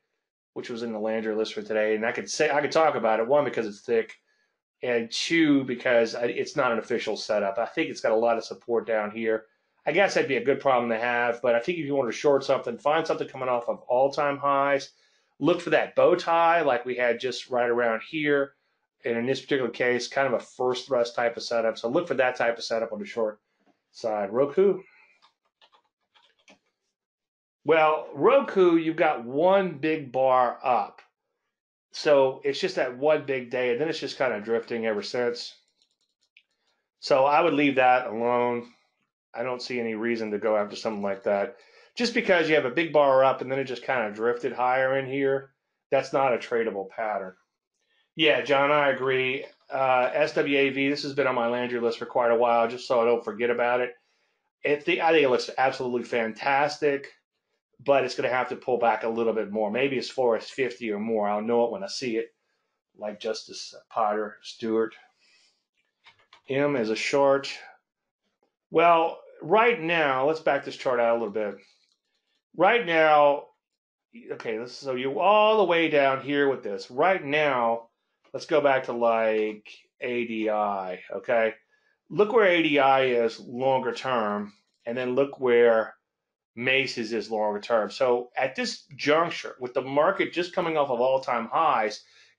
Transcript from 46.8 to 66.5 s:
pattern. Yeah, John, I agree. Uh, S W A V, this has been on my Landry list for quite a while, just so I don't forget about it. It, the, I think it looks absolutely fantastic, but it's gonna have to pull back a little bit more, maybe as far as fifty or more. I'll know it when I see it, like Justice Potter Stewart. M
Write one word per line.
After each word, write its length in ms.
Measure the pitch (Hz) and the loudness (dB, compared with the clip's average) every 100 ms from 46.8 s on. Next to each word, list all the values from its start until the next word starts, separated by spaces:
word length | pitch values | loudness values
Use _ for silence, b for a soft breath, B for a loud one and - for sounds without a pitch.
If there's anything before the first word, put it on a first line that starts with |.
| 95 | -10
pattern. 440 | - 110 101 95 - _ _ _ _ _ _ _ - | -8 -6 -6 -8 -16 _ _ _ _ _ _ _ 0
Yeah, 240 | 156 131 | 2 2
John, 300 | 120 139 143 | 2 2 4
I 180 | 147 143 | 4 2
agree. 560 | 127 131 131 127 135 - _ - | 0 0 0 -2 -4 -8 _ -10
Uh, 400 | 139 135 127 123 | -2 2 2 2
S 200 | 147 147 | 0 0
W 240 | 165 147 139 | 0 0 2
A 120 | 139 | 2
V, 200 | 131 139 | 0 -2
this 140 | 143 | -2
has 100 | 147 | -4
been 140 | 135 131 | -2 0
on 80 | 127 | 0
my 120 | 117 | -2
Landry 320 | 123 123 123 | -2 -4 -2
list 180 | 117 117 | -2 -4
for 80 | 120 | -4
quite 260 | 131 120 | 0 2
a 40 | 117 | 4
while, 320 | 120 117 117 | 4 4 2
just 180 | 123 - | -2 -2
so 160 | 127 | 2
I 40 | 117 | 4
don't 180 | 117 | 2
forget 260 | 117 104 120 | -2 -4 -2
about 300 | 120 120 123 | 0 0 0
it. 140 | 123 - _ _ _ _ _ _ | -2 -8 _ _ _ _ _ _
It, 220 | 143 143 170 | -4 -2 -2
the, 160 | 170 | 0
I 100 | 165 | 4
think 120 | 160 | 4
it 60 | 135 | 4
looks 200 | 131 - - | 2 -2 0
absolutely 460 | 135 131 127 123 | 0 0 -4 -4
fantastic, 1040 | 113 123 113 107 139 139 147 147 147 139 139 _ _ _ _ _ _ _ | -2 -4 -4 -4 -2 0 0 -2 -2 -2 -8 _ _ _ _ _ _ _
but 240 | - 135 | 2 2
it's 120 | 127 - | 2 -4
gonna 120 | 127 | -2
have 220 | 123 123 | -2 -4
to 80 | 117 | -6
pull 200 | - 117 | -2 0
back 260 | 113 110 | 2 0
a 60 | 117 | -2
little 220 | 113 113 | -2 -2
bit 180 | 110 98 | -2 -4
more, 220 | 107 104 | -4 -2
maybe 260 | 117 139 127 | 0 -2 -2
as 120 | 110 | -6
far 260 | - 123 110 | -2 0 0
as 140 | - | -4
fifty 420 | - 123 123 117 | -6 -6 -4 -6
or 80 | 101 | -6
more. 300 | 113 110 101 | -2 -2 0
I'll 120 | 104 | -2
know 220 | 110 117 | 0 0
it 80 | 117 | 0
when 140 | 101 98 | -2 -10
I 20 | |
see 300 | - 127 113 | -8 -6 -6
it, 180 | 117 _ _ _ _ _ _ - | -6 _ _ _ _ _ _ -12
like 240 | 104 104 | -12 -8
Justice 520 | - - - 95 - - _ | -8 -8 -10 -16 -16 -18 _
Potter 460 | 120 107 107 104 - | -4 -2 -2 -6 -10
Stewart. 520 | - - 113 110 110 - b b b b b b _ _ _ _ _ _ _ _ | -20 -10 -4 -2 -2 -6 b b b b b b _ _ _ _ _ _ _ _
M 260 | - | -4